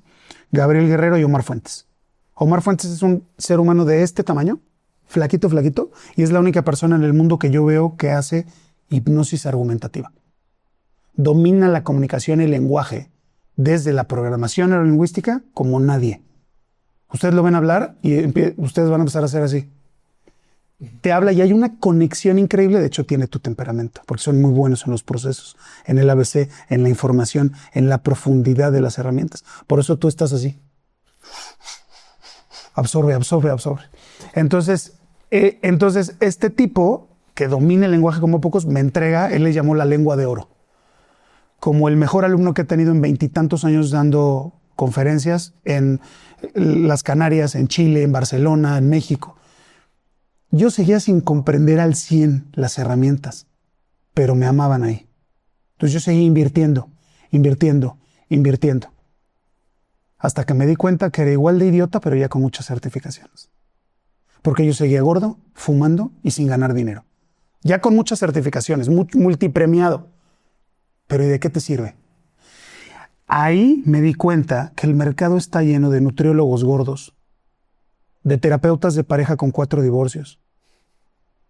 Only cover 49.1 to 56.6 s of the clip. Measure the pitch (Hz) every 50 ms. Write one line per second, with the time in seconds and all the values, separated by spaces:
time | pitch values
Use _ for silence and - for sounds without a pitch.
49.1 | 147 139 - - - _ _ _ _ _ _ _ _ _ _ _ _ _ _ _
50.1 | _ _ _ _ _ _ _ - - 151 220 240 - - 180 180 214 208 - 214
51.1 | 185 165 - - 151 147 135 160 143 151 151 151 160 165 165 165 151 - - -
52.1 | 160 156 151 151 139 135 - - - - 131 123 - 139 127 120 123 123 131 139
53.1 | 143 139 139 117 - - - _ _ _ _ _ _ _ _ _ _ _ _ _
54.1 | - - 135 127 127 127 127 127 135 143 143 139 135 127 120 113 110 107 - _
55.1 | _ _ _ _ _ _ _ _ _ _ _ _ _ - 156 143 147 165 - 180
56.1 | 165 170 170 165 160 160 147 143 - 160